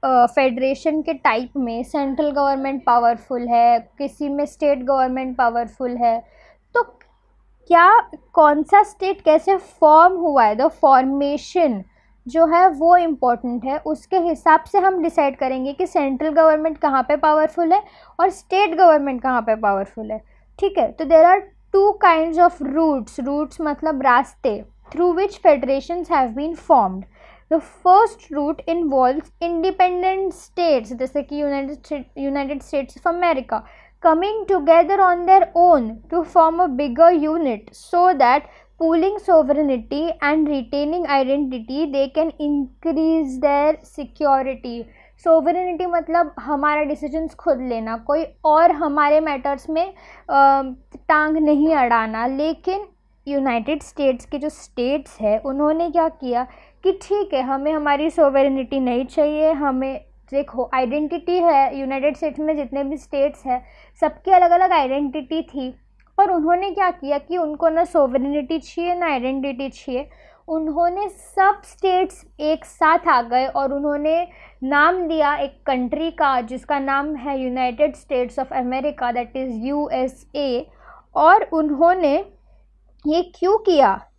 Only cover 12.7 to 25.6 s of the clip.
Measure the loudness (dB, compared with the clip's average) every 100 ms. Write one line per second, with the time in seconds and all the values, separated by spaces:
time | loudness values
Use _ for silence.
12.7 | 4 4 4 4 0 0 0 -4 -8 -6
13.7 | -6 -6 -8 _ -2 0 -2 4 2 2
14.7 | 0 0 0 -2 0 -2 0 -4 -4 -6
15.7 | -6 -4 -2 -2 -2 -2 4 4 4 -2
16.7 | -2 -2 0 0 0 2 2 0 -2 0
17.7 | 0 -2 _ -20 _ -2 -2 _ 0 0
18.7 | 2 2 2 0 -6 -4 -4 -2 -2 -2
19.7 | -4 -6 -12 -12 -12 _ _ _ -6 -4
20.7 | -2 -4 -4 2 6 6 4 0 _ _
21.7 | 2 2 4 2 4 0 2 2 2 -6
22.7 | 0 0 0 -6 -10 -6 -4 -6 -6 -6
23.7 | -4 -4 -2 2 2 0 _ -4 -4 -10
24.7 | _ _ -2 0 0 -4 0 2 2